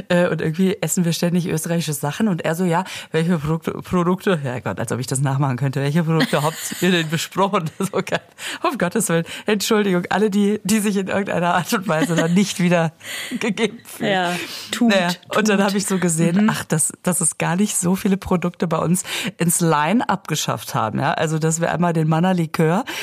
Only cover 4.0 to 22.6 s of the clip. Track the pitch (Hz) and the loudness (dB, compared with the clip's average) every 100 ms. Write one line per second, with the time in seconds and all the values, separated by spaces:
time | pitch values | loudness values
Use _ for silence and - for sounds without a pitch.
4 | 175 185 202 165 135 127 - 95 113 117 | 2 0 0 0 -2 -4 -6 -4 -4 -4
5 | 127 131 139 135 139 123 139 135 139 165 | -2 0 0 2 0 0 -2 -2 0 0
6 | 160 160 127 156 151 - - - 180 175 | 2 2 2 2 0 -4 -10 -2 2 2
7 | 160 160 - 175 190 202 160 - 190 190 | 0 -4 -4 0 0 0 -4 -6 -4 -4
8 | - 170 - - - - 339 262 180 226 | -2 -6 -6 -14 -12 -4 -4 0 -2 0
9 | 185 165 165 - - 208 - 214 202 175 | 0 0 -2 -6 -2 -2 2 2 4 0
10 | - 190 214 202 202 208 190 220 208 196 | 0 0 2 2 2 0 0 0 2 0
11 | 185 196 196 170 175 180 160 233 - 156 | 0 -2 -2 0 2 0 0 -2 0 0
12 | 170 160 165 180 202 - 175 170 160 - | 2 2 2 4 2 2 2 4 2 -2
13 | - - - 254 240 202 214 226 - - | -12 -10 -8 -4 -2 0 -2 -4 -18 -6
14 | 220 190 175 175 170 - - - 233 196 | 0 0 0 -2 -8 -12 -8 0 4 4
15 | 175 175 - - 214 196 202 196 - 190 | 2 -4 -4 0 2 2 2 0 0 0
16 | 175 160 165 185 214 - - 160 - - | 0 2 2 4 2 0 -2 -2 -2 -4
17 | 185 - 165 - 160 180 208 - 175 190 | -2 0 -2 -2 -2 0 0 0 0 0
18 | 202 196 - 180 175 - 180 165 160 180 | 0 -2 0 0 -2 -4 -2 0 0 -2
19 | - - 208 - 175 - 165 147 156 233 | -2 -6 -6 -2 -2 2 2 2 2 2
20 | - 190 - 156 - 123 - 120 110 131 | 0 -2 -2 -4 -2 -4 -2 -2 0 0
21 | 143 - 156 156 160 160 165 160 175 165 | 0 0 0 0 0 0 0 2 2 2
22 | 156 160 185 180 156 - | 2 2 2 2 0 0